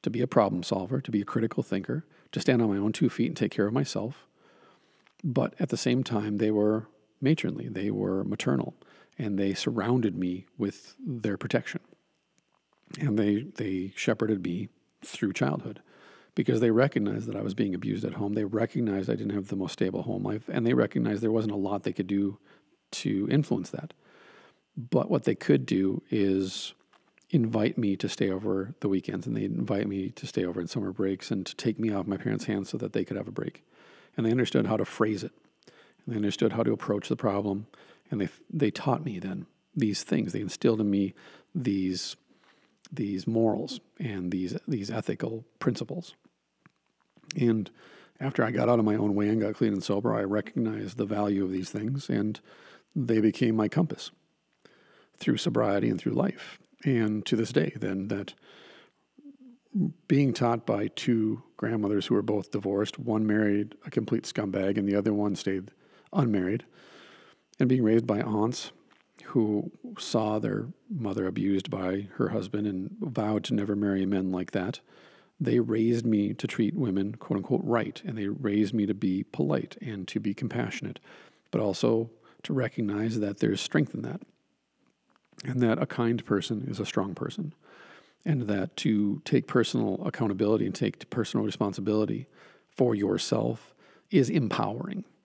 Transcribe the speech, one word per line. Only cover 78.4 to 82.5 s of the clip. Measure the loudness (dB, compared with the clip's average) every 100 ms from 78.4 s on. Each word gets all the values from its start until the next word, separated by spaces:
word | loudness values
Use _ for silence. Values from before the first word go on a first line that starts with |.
| 0 2 4
me | 2 0
to |
be | 2 0 0
polite | -2 -2 0 0 -2 -10
and | -8 -8 -6
to | -4
be | -4
compassionate, | -4 -4 -2 -4 -6 -10 -12 -18 -20 -20 _ _
but | 0
also | 0 2 2 2 0 -8 -20 _
to | -2